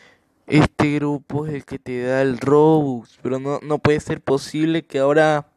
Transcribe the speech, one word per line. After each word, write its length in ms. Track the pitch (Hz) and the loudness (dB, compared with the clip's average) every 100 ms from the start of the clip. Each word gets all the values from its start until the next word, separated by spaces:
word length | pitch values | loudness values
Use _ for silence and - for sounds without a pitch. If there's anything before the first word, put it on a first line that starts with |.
| _ _ _ _ - | _ _ _ _ 0
este 480 | 151 147 - 147 147 | 2 2 0 -2 0
grupo 500 | 147 143 - 139 156 | -2 -4 -6 -8 -6
es 60 | |
el 120 | 143 - | -10 -10
que 140 | 135 | -14
te 220 | - 123 | -8 -6
da 200 | 123 131 | -2 0
el 180 | 135 123 | 0 -2
Robux, 800 | 139 147 156 156 143 123 - _ | 2 4 6 4 2 -4 -10 _
pero 180 | 127 131 | -6 -6
no, 200 | 135 143 | -6 -8
no 180 | 147 151 | -4 -2
puede 200 | 151 151 | 0 0
ser 220 | - 156 | -2 -8
posible 640 | - 135 - 151 160 165 151 | -2 -4 -2 -2 -2 -2 -4
que 140 | 139 | -2
ahora 480 | 135 151 156 151 - | 2 4 4 2 -4